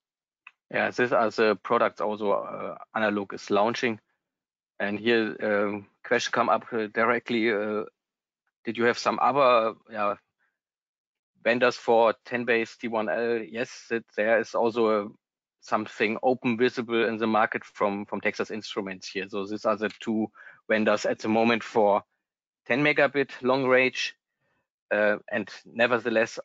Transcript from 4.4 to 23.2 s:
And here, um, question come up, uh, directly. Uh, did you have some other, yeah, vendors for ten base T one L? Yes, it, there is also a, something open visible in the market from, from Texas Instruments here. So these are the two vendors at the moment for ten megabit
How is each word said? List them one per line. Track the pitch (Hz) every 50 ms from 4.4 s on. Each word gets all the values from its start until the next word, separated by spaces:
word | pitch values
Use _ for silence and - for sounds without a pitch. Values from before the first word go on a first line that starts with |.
| _ _ _ _ _ _ _ -
And | 98 101 104
here, | 104 107 117 117 113 110 107 - - -
um, | 107 104 101 104 101 104 104 101 - _ _ -
question | - 123 120 - -
come | - 120 117 113
up, | 98 113 - - 127
uh, | 113 107 104 -
directly. | 117 113 113 120 120 - - 120 117 107 120
Uh, | 107 101 107 107 107 104 - - - _ _ _ _ _ _ _ _ _ _ _ _ _ -
did | 117 110
you | 117 117
have | 120 113
some | - - - 113 -
other, | - 120 131 143 139 123 123 113 110 113 - - _ -
yeah, | 113 107 104 101 101 - _ _ _ _ _ _ _ _ _ _ _ _ _ _ _ _ _ _ _ _ _ _ _ _ -
vendors | 113 120 123 127 123 120
for | - - 123 120 113 117 110 104 - -
ten | - 127 120 120
base | 123 117 113 113 - -
T | - -
one | 113 117 110 110 101
L? | 85 110 117 117 120 113
Yes, | 110 107 110 113 131 - - - - -
it, | 117 117 - _ _
there | - 104 110 113 107
is | 113 - -
also | 92 117 117 110 120 113 107
a, | 110 104 101 110 - _ _ _ _ _ _ _ _ _ -
something | - 120 107 107 - - - 117 104 110 - -
open | 127 131 120 - 127 117
visible | 110 127 123 - 127 117 117 117 113 117 101
in | 113
the | 107 113
market | 110 110 107 110 113 - 104 -
from, | - - - 107 101 98 101 104
from | - - 101
Texas | - 107 98 - 104 - 101
Instruments | 110 101 - - 113 98 95 95 92 - -
here. | - 98 92 101
So | 107 101 98
these | 101 107 101 -
are | 110 107
the | 101 107 101 - -
two | - 117 110 110 107 107 _ - - - - - _ -
vendors | 110 107 107 107 107 107 -
at | - 123 -
the | - 110
moment | 110 113 113 117 117 110 -
for | - - 117 104 101 98 104 - _ _ _ _ _ _ _ _ _ _ _ _
ten | - 120 135 147
megabit | 151 147 156 143 135 135 143